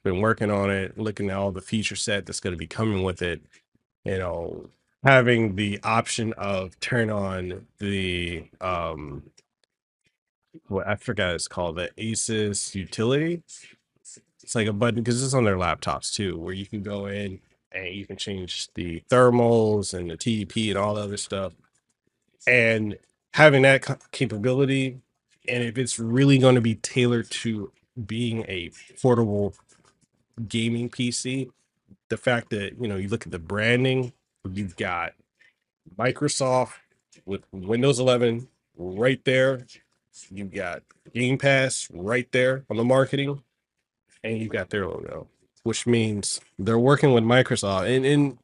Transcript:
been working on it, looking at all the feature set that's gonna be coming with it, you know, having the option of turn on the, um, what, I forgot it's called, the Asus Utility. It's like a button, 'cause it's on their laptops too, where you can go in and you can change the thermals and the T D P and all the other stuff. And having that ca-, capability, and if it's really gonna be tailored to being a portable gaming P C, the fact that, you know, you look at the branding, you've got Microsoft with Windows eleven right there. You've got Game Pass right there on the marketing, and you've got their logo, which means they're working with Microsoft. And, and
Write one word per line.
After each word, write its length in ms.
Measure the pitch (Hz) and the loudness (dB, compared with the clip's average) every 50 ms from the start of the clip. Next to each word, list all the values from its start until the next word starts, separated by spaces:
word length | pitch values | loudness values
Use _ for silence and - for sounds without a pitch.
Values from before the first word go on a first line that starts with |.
been 200 | _ 98 90 92 | _ -2 0 2
working 280 | 107 110 110 - 113 104 | 2 2 2 0 0 0
on 200 | 104 98 98 98 | 0 0 0 0
it, 260 | 98 98 95 - - | 0 -2 -4 -6 -6
looking 320 | - 110 107 104 - 101 98 | -6 -6 -6 -4 -4 -4 -4
at 80 | 95 | -2
all 160 | 98 98 98 | -2 -2 -4
the 80 | 90 95 | -4 -6
feature 360 | - - 117 110 98 - 98 | -6 -4 -4 -2 -2 -2 -4
set 280 | - - 117 104 98 90 | -4 -4 -2 -2 -4 -4
that's 160 | - - - | -8 -10 -6
gonna 160 | - 98 87 | -6 -6 -6
be 100 | 82 85 | -6 -8
coming 360 | - - - 110 110 104 95 | -8 -4 -2 -2 0 0 0
with 180 | 95 95 90 - | 0 -2 -2 -2
it, 220 | 90 87 82 78 - _ _ _ _ _ _ _ _ _ _ _ _ | -4 -4 -4 -6 -10 _ _ _ _ _ _ _ _ _ _ _ _
you 140 | - 95 95 | -6 -4 -4
know, 520 | 92 87 82 85 85 82 82 82 78 - _ _ _ _ _ _ | -4 -4 -6 -6 -8 -8 -10 -12 -14 -18 _ _ _ _ _ _
having 540 | - 135 135 131 120 123 120 113 113 107 92 | 4 6 6 6 6 6 4 2 2 0 0
the 220 | 98 107 101 101 101 | -2 -2 -4 -4 -4
option 500 | - 110 110 117 117 - - - 110 110 | -2 0 0 0 0 -2 -4 -4 -4 -4
of 480 | - - 101 101 98 92 95 90 - _ | -6 -6 -6 -4 -4 -4 -6 -8 -10 _
turn 300 | - - 131 120 113 110 | -6 -4 -2 0 0 0
on 560 | 107 101 98 95 95 92 90 90 90 95 - _ _ _ | -2 -4 -4 -4 -4 -6 -6 -8 -8 -12 -14 _ _ _
the, 680 | 104 101 101 98 95 90 90 87 87 85 85 82 85 - _ _ | -4 -4 -2 -2 -2 -2 -2 -4 -4 -6 -6 -8 -12 -16 _ _
um, 680 | 92 92 90 85 85 82 80 76 76 71 71 - - - _ _ _ _ _ _ _ _ _ _ _ _ _ _ _ _ _ _ _ _ _ _ _ _ - - _ - | -6 -4 -4 -4 -4 -6 -6 -8 -10 -12 -12 -14 -16 -18 _ _ _ _ _ _ _ _ _ _ _ _ _ _ _ _ _ _ _ _ _ _ _ _ -20 -20 _ -4
what, 180 | 101 92 - | -4 -4 -2
I 80 | 98 107 | -2 -4
forgot 400 | - - - 101 104 95 90 85 | -4 -4 -6 -2 -2 0 -2 -2
it's 120 | 80 - | -4 -6
called, 300 | - - 92 87 85 78 | -8 -6 -6 -4 -4 -4
the 140 | 87 87 - - - | -6 -8 -8 -8 -8
Asus 760 | 110 110 110 - - - 113 107 107 104 101 - - - - | -6 -6 -4 -4 -4 -2 -2 -2 -2 -2 -2 -4 -6 -6 -8
Utility. 680 | 98 90 - - - 110 120 135 147 156 165 175 165 - - - - - - - _ _ _ _ _ _ - - - _ _ _ _ | -8 -8 -8 -4 -2 0 0 2 0 0 -2 -4 -6 -10 -16 -20 -20 -20 -20 -20 _ _ _ _ _ _ -20 -20 -20 _ _ _ _
It's 120 | - - - | -14 -6 -2
like 120 | 117 104 | -2 0
a 60 | 107 | 0
button, 320 | 104 101 120 120 107 120 110 | 0 0 0 0 0 0 0
'cause 180 | 120 117 120 | 0 0 0
it's 120 | 135 131 139 | 0 0 2
on 100 | 131 117 | 2 2
their 120 | 104 95 | 2 2
laptops 580 | 90 90 85 76 - - 92 69 65 - - - | 2 0 -2 -2 -2 -2 -4 -4 -4 -6 -6 -6
too, 240 | - 101 92 85 82 | -4 -4 -4 -4 -6
where 160 | 82 90 95 | -8 -8 -8
you 100 | 98 98 | -10 -10
can 180 | - 113 104 | -10 -10 -10
go 220 | 92 104 101 101 101 | -8 -8 -8 -8 -6
in 360 | 101 98 101 101 98 95 90 _ _ _ _ _ _ | -6 -6 -6 -6 -8 -10 -12 _ _ _ _ _ _
and 240 | - 92 95 90 92 | -12 -10 -10 -8 -10
you 120 | 101 98 | -10 -10
can 100 | - 98 | -12 -10
change 520 | 95 - 107 98 95 92 87 - - - - | -10 -8 -6 -6 -6 -8 -8 -8 -10 -10 -10
the 300 | _ 90 90 85 82 80 - - | _ -8 -8 -6 -8 -10 -2 2
thermals 840 | 127 123 127 123 120 120 117 117 117 113 110 107 107 104 95 - | 4 6 6 8 6 6 6 6 6 4 4 4 2 0 -2 -4
and 180 | - 87 87 85 | -6 -6 -6 -8
the 60 | 80 | -8
T 220 | 80 - 117 113 107 | -4 -2 -2 -2 -2
D 60 | 98 | -4
P 240 | - - 113 110 104 | -4 -4 -2 -2 0
and 80 | 95 98 | 0 0
all 160 | 101 104 104 | 0 -2 -2
the 80 | 104 | -4
other 160 | 104 98 104 101 | -6 -6 -8 -8
stuff. 340 | - - 104 98 98 87 - _ _ _ _ _ _ _ _ _ _ _ _ _ _ _ _ _ - | -8 -6 -6 -6 -6 -8 -10 _ _ _ _ _ _ _ _ _ _ _ _ _ _ _ _ _ -4
And 520 | 123 123 123 113 113 113 110 107 104 - - _ _ _ _ _ _ - | 0 2 4 4 4 2 2 0 -4 -6 -10 _ _ _ _ _ _ 4
having 260 | - 156 151 139 135 | 8 8 8 10 8
that 200 | 131 135 135 131 | 8 6 6 4
ca-, 160 | - - 135 - - _ | 2 -4 -8 -8 -10 _
capability, 920 | - - 135 101 110 107 101 127 127 135 139 131 135 135 131 131 123 127 - _ _ _ _ _ _ _ _ | -6 -4 -4 -4 -2 -2 0 0 2 2 2 2 2 0 -2 -4 -6 -12 -18 _ _ _ _ _ _ _ _
and 160 | - 123 120 | -4 -4 -2
if 140 | 120 117 104 | -2 -2 -2
it's 220 | 131 127 117 - - | -4 -4 -4 -4 -4
really 400 | 113 113 117 131 139 139 139 131 | -4 0 2 4 6 6 8 8
gonna 240 | 131 131 127 120 | 8 8 6 6
be 140 | 113 117 107 | 4 2 0
tailored 540 | - - - - 127 123 120 120 117 113 - | -2 -6 -2 0 2 2 4 2 0 -2 -4
to 400 | - - - 117 110 104 98 - - _ _ _ _ 127 107 | -8 -6 -4 -4 -4 -4 -8 -10 -14 _ _ _ _ -12 -8
being 380 | - 110 113 120 117 113 113 107 - | -6 -6 -4 -2 -2 -4 -4 -6 -6
a 240 | 95 90 85 78 - - - - - - | -8 -8 -8 -10 -14 -18 -20 -20 -8 0
portable 540 | - 127 120 117 117 104 104 101 101 95 - - _ _ _ _ _ _ _ _ _ _ _ _ _ _ _ 117 113 98 | 4 4 4 4 4 2 2 0 -2 -2 -4 -10 _ _ _ _ _ _ _ _ _ _ _ _ _ _ _ -12 -10 -4
gaming 400 | - 113 113 117 117 117 123 120 | -2 -2 0 0 0 -2 -4 -6
P 240 | - - 123 120 | -4 -2 -2 -2
C, 380 | 120 - - 127 131 135 131 - _ _ _ _ _ _ _ _ - _ _ _ | -2 -4 -6 -6 -6 -6 -6 -8 _ _ _ _ _ _ _ _ -20 _ _ _
the 80 | 110 | -8
fact 340 | - - 131 123 117 - - | -2 0 0 0 0 -2 -4
that, 260 | 113 104 101 95 - 120 | -6 -6 -6 -6 -8 -8
you 80 | 123 104 | -6 -6
know, 80 | 101 | -4
you 120 | 92 98 98 | -4 -4 -4
look 160 | - - - | -4 -6 -6
at 60 | 82 | -10
the 80 | 92 85 | -10 -10
branding, 760 | 80 78 101 104 107 117 120 123 131 131 131 131 127 123 - _ _ _ _ _ - 98 | -8 -6 -4 -2 2 2 2 4 2 2 2 0 -2 -4 -10 _ _ _ _ _ -12 -8
you've 240 | 92 101 104 90 - | -6 -6 -6 -6 -6
got 380 | - 104 92 87 85 85 82 - _ _ _ _ _ _ _ _ _ _ _ _ _ _ - - | -6 -4 -4 -2 -4 -6 -6 -10 _ _ _ _ _ _ _ _ _ _ _ _ _ _ -16 -6
Microsoft 760 | 98 117 127 123 - 147 147 - - 135 131 127 127 123 - - - _ _ _ _ _ _ _ - _ | -2 -2 -2 0 0 -2 -2 -2 0 0 2 2 2 0 0 -6 -16 _ _ _ _ _ _ _ -20 _
with 200 | 92 98 95 - _ | -10 -10 -10 -10 _
Windows 480 | - 95 90 98 113 120 131 143 127 120 | -14 -10 -4 -2 0 2 4 2 2 4
eleven 480 | 127 127 123 120 123 117 117 120 127 - _ _ _ _ _ | 4 4 4 4 4 2 0 -2 -6 -12 _ _ _ _ _
right 480 | - 87 92 92 101 120 131 131 - - | -12 -10 -8 -4 0 2 2 0 0 0
there. 420 | 135 131 127 131 135 135 123 123 - - - _ _ _ _ _ _ _ - - - | 0 2 4 4 2 0 -2 -8 -16 -20 -20 _ _ _ _ _ _ _ -20 -20 -16
You've 220 | 95 101 101 95 | -12 -12 -12 -8
got 300 | - 98 92 87 80 - - _ _ _ _ - | -8 -8 -6 -6 -8 -10 -12 _ _ _ _ -10
Game 260 | - 117 123 123 135 127 | -4 -2 0 0 0 2
Pass 500 | 139 139 135 135 135 131 - - - - | 4 4 4 4 2 0 -2 -6 -8 -10
right 380 | - 85 90 104 120 127 123 - | -10 -8 -4 -2 -2 -2 -2 0
there 320 | - 127 127 131 131 135 - - | 0 2 2 2 2 -2 -6 -4
on 80 | 110 | -2
the 80 | 110 120 | 0 2
marketing, 580 | 123 131 135 135 135 - 135 139 139 143 139 - _ _ _ _ _ _ _ _ _ _ _ _ _ _ _ - | 4 4 4 4 2 0 -2 -2 -4 -6 -8 -12 _ _ _ _ _ _ _ _ _ _ _ _ _ _ _ -6
and 140 | 110 113 110 | -6 -4 -4
you've 140 | 110 104 | -4 -4
got 180 | 107 104 90 - | -4 -6 -4 -4
their 160 | - 104 95 | -4 -4 -4
logo, 420 | 87 - - - - - 78 76 - _ _ _ _ _ _ | -4 -6 -8 -10 -12 -12 -12 -14 -16 _ _ _ _ _ _
which 240 | _ 113 110 - - | _ -4 -4 -2 2
means 540 | 123 120 117 110 110 104 101 92 - - - - _ _ - | 2 4 4 4 2 0 -4 -4 -6 -6 -8 -10 _ _ -4
they're 200 | 98 110 113 117 | 0 2 4 4
working 340 | 120 135 143 135 - 139 | 6 6 6 6 6 6
with 120 | 123 117 110 | 6 6 6
Microsoft. 720 | 113 120 131 127 - 127 107 - 98 98 95 90 107 127 | 6 6 6 6 4 0 -2 0 0 0 0 2 2 2
And, 100 | 131 131 | 2 4
and 340 | 139 147 143 147 139 123 - | 4 4 4 4 2 0 4